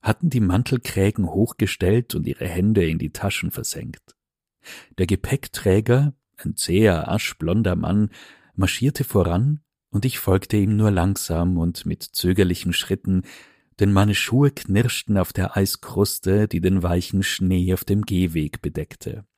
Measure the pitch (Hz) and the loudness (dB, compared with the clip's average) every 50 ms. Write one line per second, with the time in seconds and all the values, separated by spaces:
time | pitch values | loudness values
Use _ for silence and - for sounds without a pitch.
0 | - - 117 _ - 170 131 127 107 92 90 104 127 - - 123 - - - - | 0 0 -2 _ 0 0 2 2 2 4 2 2 0 0 -2 -4 -4 -4 0 2
1 | 95 104 107 - 98 85 - - 143 135 - _ 107 92 - - - 90 104 120 | 2 2 2 0 -2 -2 0 0 0 0 0 _ -2 -2 -2 -2 0 2 2 2
2 | 120 _ - 85 78 71 69 - - - 82 87 92 107 110 104 87 78 80 80 | 0 _ -6 -6 -4 -6 -6 -6 -6 -6 -2 0 0 2 4 2 2 2 0 -2
3 | - 76 - - - 98 - - - - - - - - - - 117 117 - - | -4 -6 -8 -4 -4 -4 -4 -4 -6 -6 -6 -6 -8 -8 -8 -10 -10 -12 -14 -16
4 | _ _ - _ _ _ _ _ _ _ _ _ _ - - - - _ _ - | _ _ -20 _ _ _ _ _ _ _ _ _ _ -20 -20 -20 -20 _ _ -4
5 | 95 87 101 - - - 135 135 - - - - - 101 92 104 110 110 120 127 | -2 0 0 -2 -2 -4 -4 -4 -4 -8 -12 -2 2 2 2 4 4 4 4 4
6 | 143 147 135 _ _ _ _ _ - - 104 - - - 87 95 110 107 90 80 | 4 2 0 _ _ _ _ _ -8 -8 -6 -6 -4 0 2 4 4 4 4 2
7 | - - 87 110 - - - _ 80 80 90 110 113 92 90 85 82 90 92 104 | -2 -2 -4 -2 -2 -4 -8 _ -4 0 0 0 2 0 0 -2 -2 0 0 2
8 | 107 104 - - - - - _ _ _ _ - 95 - - - 117 139 147 - | 0 0 -2 -10 -20 -20 -20 _ _ _ _ -2 -2 -2 0 0 -2 -2 0 -2
9 | 135 - - 104 87 82 85 90 117 143 151 147 _ _ _ _ _ _ - 104 | -6 0 2 2 2 2 2 2 2 0 0 -2 _ _ _ _ _ _ -4 -2
10 | 101 131 - - - - 95 95 - - - 107 98 98 107 104 107 107 101 90 | -2 -2 -4 -2 0 2 2 2 2 0 0 2 2 2 2 4 4 4 4 2
11 | 85 95 101 - - - 85 82 85 90 92 85 82 85 82 - - - 80 - | 2 0 0 -2 -4 -4 -2 0 0 0 0 2 0 -2 -2 -4 -6 -8 -8 -8
12 | - - _ - - 90 92 95 98 90 90 - - 90 87 - - - 98 95 | -10 -12 _ -2 0 0 2 2 2 2 0 -2 -4 -4 -4 -4 -2 -4 -4 -4
13 | _ - 95 92 - - - - - - _ _ _ _ _ - 104 101 101 98 | _ 0 0 0 0 -2 -12 -20 -20 -20 _ _ _ _ _ 0 2 4 4 4
14 | 101 104 104 - - - 113 131 143 143 139 - - - 95 101 120 123 - - | 4 4 2 0 -2 0 2 4 2 2 2 -2 -4 0 2 2 2 2 -2 -4
15 | - - 104 98 90 - - - 92 - - 101 98 95 - - - - - - | -4 0 0 0 0 -2 -2 -4 -4 -2 0 0 0 0 -2 -8 -12 -8 0 0
16 | 101 - - - - 95 95 104 107 107 - 87 85 92 95 92 85 87 87 90 | 0 0 0 -4 -2 0 2 2 2 2 0 0 0 2 2 2 0 0 0 0
17 | 90 - - 95 92 - - - 92 92 92 90 90 92 92 - - - 98 104 | -2 0 -2 -2 -2 -2 -2 -2 0 0 2 2 2 2 0 -2 0 0 0 0
18 | 104 - 98 90 92 87 80 82 76 73 - - - 76 73 - 76 _ - - | 0 0 0 0 0 0 0 -2 -4 -4 -6 -6 -8 -6 -6 -6 -10 _ -12 -14
19 | - - - 110 101 _ _ | -12 -12 -10 -12 -14 _ _